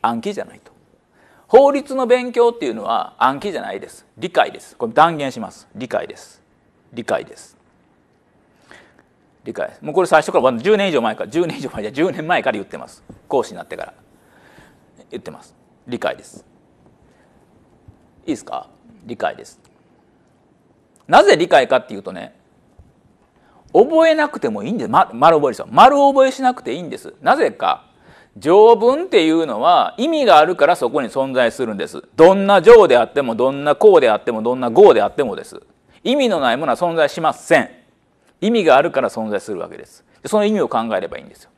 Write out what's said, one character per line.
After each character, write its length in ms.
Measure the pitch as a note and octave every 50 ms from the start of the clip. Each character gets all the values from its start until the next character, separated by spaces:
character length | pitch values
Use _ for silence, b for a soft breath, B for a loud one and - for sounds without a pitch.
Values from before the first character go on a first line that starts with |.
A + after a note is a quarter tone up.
暗 180 | - A2+ A#2 A#2
記 140 | A2+ G3+ G#3
じ 80 | D#3+
ゃ 40 | G2+
な 80 | - -
い 60 | -
と。 120 | _ - _ _ _ _ _ _ _ _ b b b b b b b b
法 240 | - A#3+ C#4 C#4
律 240 | C#4+ C#4 C4 - C4
の 100 | C4 C4
勉 280 | A3+ B3 B3+ B3 B3 A#3
強 160 | A#3+ A#3+ A#3
っ 40 | A#3
て 120 | A#3 -
い 40 | C3+
う 40 | A2
の 80 | A2 G2+
は 300 | - A2+ A2 - - _ _
暗 220 | A#2 B2+ C3+ C#3
記 120 | - G3+ F3
じ 40 | B2+
ゃ 40 |
な 100 | G2 G2+
い 80 | F#2+ G2
で 80 | - -
す。 180 | - - _ _ _ -
理 120 | A2 F#3
解 220 | - E3+ A#2+ -
で 80 | - -
す。 160 | - - -
こ 120 | _ A#2+ A2+
れ 60 | A2
断 240 | C#3+ D3+ E3+ E3+ D3+
言 140 | C#3+ C3+
し 80 | B2 B2
ま 100 | G#2+ F#2
す。 180 | - - - _ _
理 140 | G2+ B2+ B2
解 200 | - G#2 D#2 -
で 100 | - -
す。 260 | - - _ _ _ _ _ _ _ _ _ _ _ _
理 140 | - A#2 A#2
解 180 | - G#2 - -
で 140 | - - -
す。 200 | - _ _ _ _ _ _ _ _ _ _ _ _ _ _ _ _ _ _ _ _ _ _ b b b b b b b b b _ _ _ _ _ _ _ _ _
理 80 | - A2+
解 160 | - - -
で 60 | -
す。 60 | _
も 100 | - D3+
う 40 | D3
こ 60 | F3+
れ 60 | F#3 E3+
最 140 | F3 D#3
初 120 | D3 - -
か 80 | F3
ら、 160 | A#2+ B2+ B2 A#2
十 180 | B2 F#3 A3
年 140 | G#3 G3+ G3
以 20 |
上 100 | E3 C3+
前 140 | A2+ A2 F#2
か 80 | - F#2
ら、 60 | F2
十 180 | A2+ D#3+ F3 E3
年 100 | - -
以 40 |
上 80 | - C3
前、 100 | - -
じ 60 | G#2 G#2+
ゃ 20 |
あ 20 | A#2+
十 180 | C3 D#3 F#3+
年 160 | C#3 F3 D#3+ D#3+
前 160 | F3 C#3+ G#2
か 80 | C3
ら 60 | A2+ G#2
言 60 | F#2+
っ 20 |
て 120 | - - D#2
ま 100 | B1 -
す。 140 | - _ _ _ - _ _ _
講 140 | - C3+ A2+
師 100 | - G#2
に 40 | F2
な 60 | E2
っ 20 |
て 120 | _ - -
か 80 | -
ら。 80 | - - _ _ _ _ b b b b b b b b b b b b b b b _ _ - _
言 120 | - A#2+
っ 20 | -
て 80 | -
ま 100 | D2+ -
す。 140 | - _ _ _ _ _ _ _ _ -
理 100 | B2 A2+
解 200 | - E2+ - -
で 60 | -
す。 200 | - - - _ _ _ _ _ _ _ _ _ _ _ _ b b b b b b b b b b _ _ _ _ _ _ _ - _ _ _ _ _ _ _
い 60 | -
い 20 | D3+
で 20 |
す 80 | A2 -
か？ 240 | - A#1+ C2 - _ _ _ _ _ - _ _
理 100 | A2+ A#2
解 220 | G2+ - D#2+ - -
で 80 | -
す。 160 | - - _ _ _ _ _ _ _ _ _ _ _ _ _ _ _ _ _ _ _ _ _ _ _ _ _ _ _ _ _ _ _
な 160 | D3+ A#3 E4+
ぜ 140 | G4+ A#3 D#3
理 100 | E3 -
解 220 | - D3 C3 A2
か 80 | C3 B2+
っ 100 | - -
て 60 | A2
い 40 | G2
う 60 | G2+
と 80 | F#2+
ね、 260 | F#2+ F2 E2+ - _ _ _ _ _ _ _ _ _ _ - _ _ _ _ _ _ _ _ _ _ b b b b b b b
覚 380 | _ D#3+ A3 C#4 E4 D#4+ E4 E4
え 60 | D#4
な 120 | D#4 D4+ D4
く 140 | - A3+
て 80 | - B2+
も 140 | A2 G#2 G2+
い 40 | C3
い 40 | G#3
ん 40 | A#3
で 60 | B2+
す。 60 | G#2
ま-、 200 | A2+ D#3+ F#3+ - -
丸 240 | A#2+ C#3 E3 E3+ D#3
覚 100 | C#3+ C3+
え 40 |
で 20 | A2
す 40 | -
よ。 80 | - -
丸 240 | A2+ D3 G3+ B3+ C#4+
覚 320 | C#4+ C#4+ C#4 C4+ C#4 C4 C4
え 40 | C4
し 80 | -
な 120 | C4 B3+ B3+
く 80 | B3+
て 120 | - - A#2+
い 60 | D#3+
い 20 |
ん 80 | F3+ D3+
で 80 | A2+ -
す。 160 | - - - _
な 160 | - - F3+ F3
ぜ 140 | D#3+ C#3+
か。 340 | A2 - - F2+ - - _ _ b b b b b b b b b
条 400 | G#2+ G2 C#3 F3 G3+ G#3+ A3+ A#3
文 300 | A3 G#3+ A#3+ C4 D4 F4
っ 20 | F#4+
て 180 | - G#3+ E3
い 60 | D#3+
う 160 | D#3+ E3 D#3+ D3+
の 140 | A#2 G#2
は 340 | B2 D3 F3 D#3 A2+ - - -
意 120 | A3+ D#4
味 160 | E4 D#4 C#4+
が 120 | A3+ F3+ D3+
あ 80 | D3+
る 100 | D#3 F#3
か 120 | - C#3+ D3+
ら 80 | F3
そ 160 | - C3+ A#2
こ 100 | A#2 D3+
に 80 | C3+ A2
存 240 | - C3+ C3+ C3+ C3
在 180 | B2+ B2 A#2
す 140 | - - C3
る 80 | A2+ G#2+
ん 40 | G2
で 100 | E2 D2+
す。 160 | - C2+ - _ _
ど 200 | - D#3+ F3 F#3+
ん 100 | G3 G3
な 160 | G3 G3+ G3
条 260 | E3 F#3+ A#3+ A#3 G3+ D#3+
で 80 | B2+ A#2+
あ 60 | A2+
っ 100 | A2+ -
て 100 | C#3+ C#3
も、 100 | B2 A#2
ど 160 | A2 A#2+ C3
ん 140 | C3+ C#3 C#3+
な 120 | C#3+ D3
項 240 | - - G#3+ F#3+ E3
で 120 | C3+ A#2
あ 40 | G#2+
っ 80 | G#2 -
て 80 | -
も、 120 | A#2+ A2 A2
ど 100 | A#2 B2
ん 60 | B2+
な 100 | B2+ A#2+
語 240 | A2+ - G#3 G3 C#3+
で 80 | A2
あ 60 | G2+ G2+
っ 80 | -
て 80 | - C#3+
も 120 | A#2+ G2
で 80 | D2+ D2+
す。 140 | - - - _ _ _ _ _ b b b b
意 140 | F#3 B3 D4
味 120 | C4+ A#3+
の 100 | G3+ E3
な 120 | C#3 B2+
い 60 | A2+ C3
も 100 | D#3+ F3+
の 40 |
は 40 | -
存 200 | - F3 F3 E3
在 140 | E3 D#3 C#3+
し 100 | - -
ま 140 | D#3+ D#3 C#3
せ 260 | - - - E3+ D3+
ん。 100 | A2+ - - _ _ _ _ _ _ _ _ _ _ _ _ _
意 120 | - G#3
味 140 | A#3+ A#3 G3
が 100 | D#3 C3
あ 60 | C3+
る 100 | D3 E3+
か 100 | - C#3
ら 80 | B2+ G#2
存 200 | - - A2 A2
在 120 | G#2 G2
す 100 | - -
る 80 | G#2+ F2
わ 100 | E2+ F2
け 80 | F2 -
で 80 | -
す。 200 | _ _ _ _ _ _ _
で、 80 | _ -
そ 80 | - G#3+
の 80 | G#3
意 60 | G#3
味 100 | G#3+ G3+
を 60 | D#3 A#2
考 120 | - A#2 A2+ A#2 A2
え 60 | F#2
れ 60 | F2+ E2
ば 100 | - -
い 40 |
い 20 | -
ん 60 | -
で 60 | -
す 80 | _ _
よ。 40 | _ _